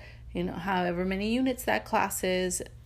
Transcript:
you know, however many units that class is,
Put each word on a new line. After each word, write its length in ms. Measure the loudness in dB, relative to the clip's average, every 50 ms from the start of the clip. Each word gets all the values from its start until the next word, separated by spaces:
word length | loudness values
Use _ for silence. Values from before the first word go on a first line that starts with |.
| -16 -16 -16 -16 -16 -6 -4
you 100 | -2 -2
know, 100 | -2 -2
however 520 | -4 -2 0 2 2 2 2 0 0 0
many 260 | 0 0 0 0 2
units 340 | 2 2 2 2 0 0 0
that 200 | 2 2 2 0
class 380 | 2 2 2 2 2 0 0 0
is, 400 | 2 2 2 2 0 0 -2 -6 -8 -12 -10 -4